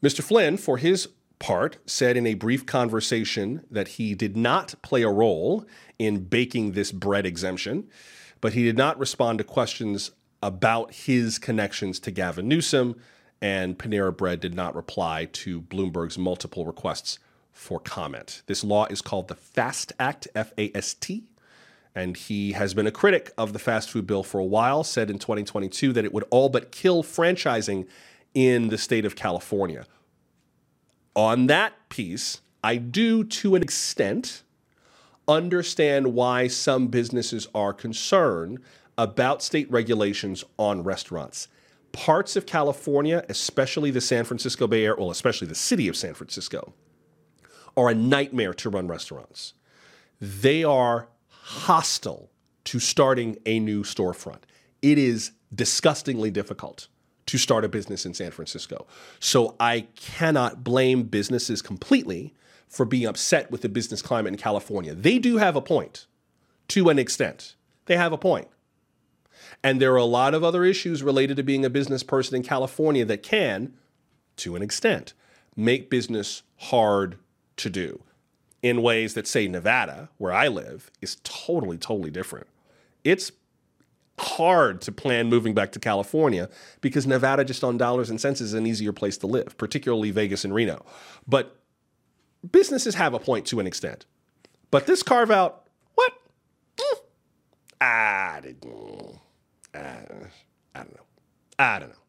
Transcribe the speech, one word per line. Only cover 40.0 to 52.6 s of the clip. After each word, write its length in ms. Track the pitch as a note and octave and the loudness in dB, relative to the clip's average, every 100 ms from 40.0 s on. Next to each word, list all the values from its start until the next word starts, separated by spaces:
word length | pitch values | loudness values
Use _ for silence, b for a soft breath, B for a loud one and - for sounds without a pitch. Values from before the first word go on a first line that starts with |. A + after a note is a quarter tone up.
| G#2 G2 G2+ F#2 - - | 2 0 -6 -8 -12 -2
on 260 | G#2+ G2+ | 0 0
restaurants. 640 | F2 F#2 - E2+ C2+ - - b b b _ | -2 -6 -6 -10 -10 -12 -16 b b b _
Parts 460 | - - D#3 G3 G#3 | -8 2 2 2 -4
of 100 | - | -2
California, 800 | E3 C#3+ B2+ - C#3 D3+ E3+ - | 0 0 0 0 2 2 0 -2
especially 600 | - - - C3+ - D3 | -6 -4 0 0 0 0
the 100 | B2+ | 0
San 240 | A#2+ B2 | 2 0
Francisco 420 | A#2 A#2+ B2+ - A#2 | 0 -4 -6 -2 2
Bay 180 | A2 | 2
Area, 120 | A2 A2 | 2 2
well, 120 | F#2+ | -2
especially 380 | E2+ B2+ A2+ E2+ | 0 -2 -2 -6
the 60 | |
city 340 | D#2 - A3+ G#2+ | -6 0 2 0
of 80 | - | -2
San 180 | F#2 | -8
Francisco, 600 | D#2 D2 - - - - - _ _ _ _ _ _ B B B - | -10 -12 -10 -8 -10 -12 -18 _ _ _ _ _ _ B B B 2
are 120 | B2 | 4
a 60 | |
nightmare 600 | A2+ A#2 C#3 C#3 B2 G2+ | 4 4 4 2 0 -2
to 160 | F2 A#2 | -2 -4
run 160 | G2+ F2+ | -4 -4
restaurants. 680 | E2 - C#2+ A1+ - - - b b b b b _ | -6 -10 -14 -16 -16 -18 -18 b b b b b _
They 420 | G2+ G2 B2 D#3 | -12 2 4 4
are 460 | D#3+ C3+ B2 A#2 A#2 _ _ | 4 4 4 2 -2 _ _
hostile 1000 | _ - - - E3 - - G#2 D#2 - _ _ _ | _ -16 -10 2 4 4 -4 -6 -10 -14 _ _ _